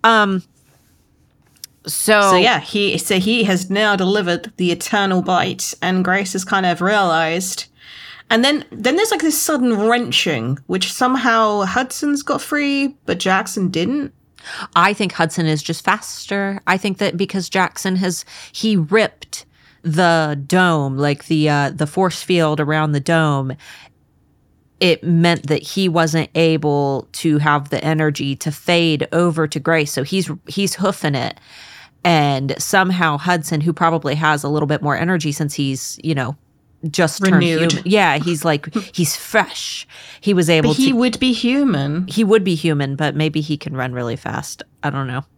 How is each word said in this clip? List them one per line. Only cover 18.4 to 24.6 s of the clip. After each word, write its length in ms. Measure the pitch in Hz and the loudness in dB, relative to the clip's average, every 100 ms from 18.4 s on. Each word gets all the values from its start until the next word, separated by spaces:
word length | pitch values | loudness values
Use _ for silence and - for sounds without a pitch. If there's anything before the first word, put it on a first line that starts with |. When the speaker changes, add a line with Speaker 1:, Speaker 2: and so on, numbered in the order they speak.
| - | -18
Speaker 1:
he 240 | - 220 208 | -4 0 0
ripped 680 | 151 208 214 _ - - - _ _ _ | 2 2 0 _ -16 -16 -16 _ _ _
the 600 | 170 156 180 165 156 147 139 | -4 2 4 4 2 -4 0
dome, 500 | 180 180 160 139 135 | 2 4 2 0 0
like, 300 | 147 143 - | 0 -2 -2
the, 240 | 156 151 | 0 2
uh, 200 | 147 139 | 2 0
the 160 | - 151 | -2 -4
force 360 | - 185 - | 0 0 -2
field 380 | - 180 160 151 | 0 2 2 0
around 320 | 147 156 156 | 0 0 0
the 80 | 147 | -2
dome, 560 | 135 165 156 139 131 131 - - - _ _ _ _ _ _ _ | 0 2 2 0 -4 -8 -16 -20 -20 _ _ _ _ _ _ _